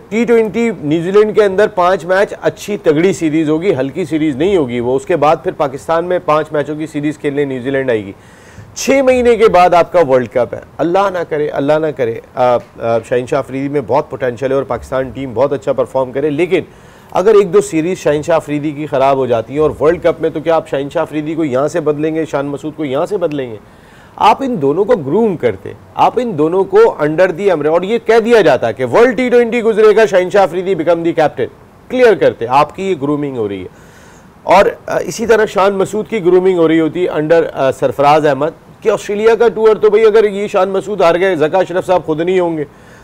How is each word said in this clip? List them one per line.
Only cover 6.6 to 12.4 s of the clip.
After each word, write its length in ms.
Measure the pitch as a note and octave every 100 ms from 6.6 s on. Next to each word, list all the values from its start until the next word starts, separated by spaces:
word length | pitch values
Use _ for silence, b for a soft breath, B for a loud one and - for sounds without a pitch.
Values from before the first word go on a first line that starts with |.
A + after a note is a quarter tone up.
| C#3+ D3+
की 100 | D#3
series 300 | D3+ D3+ C#3+
खेलने 280 | D3 C#3
न्यूजीलैंड 460 | C#3+ C3 A#2+ C3+ C3
आएगी। 240 | A2+ G2 - B B B B B -
छः 260 | - C4+
महीने 340 | C4 B3+ A#3+ A3+
के 120 | A3
बाद 260 | F3 F3+
आपका 260 | E3+ E3 F3+
World 280 | D3+ C3 A#2+
Cup 260 | B2+ A#2
है, 80 | - - -
अल्लाह 320 | D#3 F3+ G3+
ना 140 | F#3
करे, 240 | E3 D3+ D3+
अल्लाह 300 | - C#3 D3+
ना 120 | D#3
करे। 320 | D3 A#2 A2+ -
आ, 80 | -